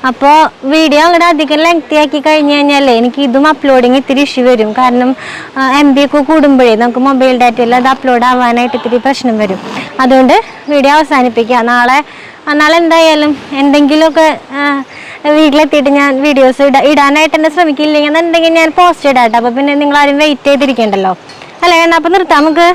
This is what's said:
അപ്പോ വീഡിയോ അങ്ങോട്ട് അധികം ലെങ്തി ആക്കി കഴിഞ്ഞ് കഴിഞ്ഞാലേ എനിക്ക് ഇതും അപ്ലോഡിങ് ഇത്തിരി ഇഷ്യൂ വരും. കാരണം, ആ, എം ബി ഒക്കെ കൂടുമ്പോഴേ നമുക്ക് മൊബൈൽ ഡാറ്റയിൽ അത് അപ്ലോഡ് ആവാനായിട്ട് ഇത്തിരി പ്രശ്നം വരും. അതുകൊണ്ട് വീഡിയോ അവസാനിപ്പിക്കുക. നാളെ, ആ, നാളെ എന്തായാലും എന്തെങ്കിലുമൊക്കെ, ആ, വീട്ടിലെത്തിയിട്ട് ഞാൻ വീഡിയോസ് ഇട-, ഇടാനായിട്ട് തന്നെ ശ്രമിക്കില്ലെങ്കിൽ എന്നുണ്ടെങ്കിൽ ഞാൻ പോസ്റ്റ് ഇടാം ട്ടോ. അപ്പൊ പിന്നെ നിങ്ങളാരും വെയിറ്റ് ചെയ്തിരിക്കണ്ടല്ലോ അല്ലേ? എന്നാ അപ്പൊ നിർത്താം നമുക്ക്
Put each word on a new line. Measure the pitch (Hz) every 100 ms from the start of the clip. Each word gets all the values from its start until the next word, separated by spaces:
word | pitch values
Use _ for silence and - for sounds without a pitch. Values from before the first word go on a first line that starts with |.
| 262
അപ്പോ | 247 277 302 311 - 269
വീഡിയോ | 311 320 294
അങ്ങോട്ട് | 330 349 339
അധികം | 311 285 302 330
ലെങ്തി | 339 302 302
ആക്കി | 302 294 311
കഴിഞ്ഞ് | 311 294 285
കഴിഞ്ഞാലേ | 285 285 277 226
എനിക്ക് | 247 240 277
ഇതും | 262 302
അപ്ലോഡിങ് | 302 285 262 247 262
ഇത്തിരി | - 269 285
ഇഷ്യൂ | 262 247
വരും. | 247 214 214
കാരണം, | 254 240 254 262 - - - 262
ആ, | 254 269
എം | 294 269
ബി | 285
ഒക്കെ | 294 277
കൂടുമ്പോഴേ | 320 285 262 247 220
നമുക്ക് | 240 240 269
മൊബൈൽ | 269 262 254
ഡാറ്റയിൽ | 247 240 233 247
അത് | 254
അപ്ലോഡ് | 262 262 240 247
ആവാനായിട്ട് | 254 247 240 247 247
ഇത്തിരി | 240 240 269
പ്രശ്നം | 269 254 220
വരും. | 208 190 - - - -
അതുകൊണ്ട് | 254 262 254 381 - - -
വീഡിയോ | 294 277 302
അവസാനിപ്പിക്കുക. | 302 294 247 226 226 247 233
നാളെ, | 247 240 277 294 - - - -
ആ, |
നാളെ | 294 302 330
എന്തായാലും | 339 330 320 302 302 277 - 277
എന്തെങ്കിലുമൊക്കെ, | 277 285 285 302 320 311 311 - - 269
ആ, | 285 277 262 - - - 294 302
വീട്ടിലെത്തിയിട്ട് | 311 285 302 294 269
ഞാൻ | 285 285 269 294
വീഡിയോസ് | 269 262 254 277
ഇട-, | 269 262
ഇടാനായിട്ട് | 294 277 294 311 311
തന്നെ | 311 302
ശ്രമിക്കില്ലെങ്കിൽ | 330 277 302 302 294
എന്നുണ്ടെങ്കിൽ | 311 339 330 330 330
ഞാൻ | 320 330
പോസ്റ്റ് | 349 320 285
ഇടാം | 262 233
ട്ടോ. | 233
അപ്പൊ | 240 240
പിന്നെ | 285 285
നിങ്ങളാരും | 285 294 285 277
വെയിറ്റ് | 302 285 285
ചെയ്തിരിക്കണ്ടല്ലോ | 277 269 240 214 196 190 180 - - - -
അല്ലേ? | 349 339
എന്നാ | 330 330
അപ്പൊ | 320 381
നിർത്താം | 359 302
നമുക്ക് | 311 311 339